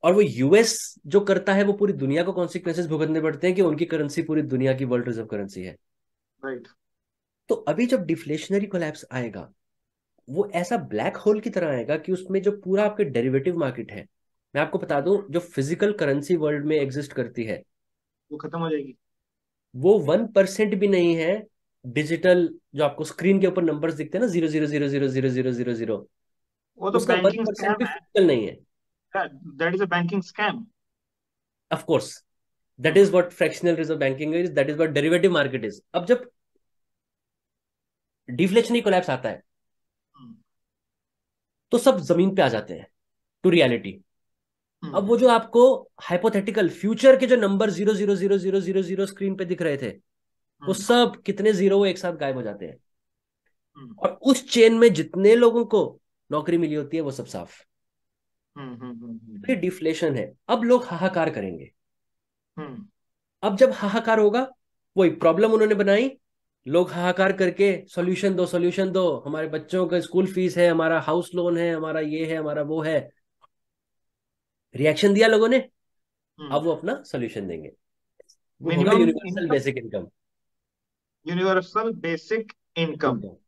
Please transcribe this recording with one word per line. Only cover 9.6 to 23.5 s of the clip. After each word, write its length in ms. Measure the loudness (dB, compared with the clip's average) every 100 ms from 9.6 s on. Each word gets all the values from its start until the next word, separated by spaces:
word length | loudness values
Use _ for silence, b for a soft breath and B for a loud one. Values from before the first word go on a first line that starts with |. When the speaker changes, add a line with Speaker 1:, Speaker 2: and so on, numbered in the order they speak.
| _ _ _ _ _ _ -12
Speaker 1:
वो 220 | -4 -4
ऐसा 240 | -4 -4 -4
ब्लैक 400 | -4 -4 -4 -2
होल 220 | 0 0
की 100 | -2
तरह 200 | -4 -2
आएगा 280 | -4 -2 -4
कि 140 | -2
उसमें 300 | -6 -2 -2
जो 100 | -2
पूरा 340 | -4 -2 0 0
आपके 180 | 0
डेरिवेटिव 540 | -2 0 0 0 -2 -2
मार्केट 340 | -4 -6 -12
है, 160 | -14 -16 _ _ _ _ -4
मैं 60 |
आपको 160 | -2 -4
बता 240 | -4 -2
दूं, 300 | 0 -2 -2
जो 80 | -6
फिजिकल 540 | -6 -6 -4 -2 -2
करेंसी 420 | 0 -2 -2 -2 -2
वर्ल्ड 300 | 0 -2 -2
में 120 | -2
एग्जिस्ट 360 | -2 -4 -8
करती 300 | -6 -8 -6
है, 200 | -8 -8 -10 _ _ _ _ _ _
Speaker 2:
वो 60 | -14
खत्म 220 | -10 -6
हो 100 | -4
जाएगी। 260 | -4 -6 -16 _ _ _ _ _ _ _ -2
Speaker 1:
वो 240 | 4 4
वन 280 | 4 0 2
परसेंट 480 | 2 2 2 -2 2
भी 120 | 2
नहीं 280 | 4 4 2
है 320 | 0 -2 -6 _ _ _ -6
डिजिटल, 680 | -4 -2 0 4 4 4 -4 _ -2
जो 80 |
आपको 200 | -2 -2
स्क्रीन 380 | -10 -2 2 4
के 60 |
ऊपर 160 | 2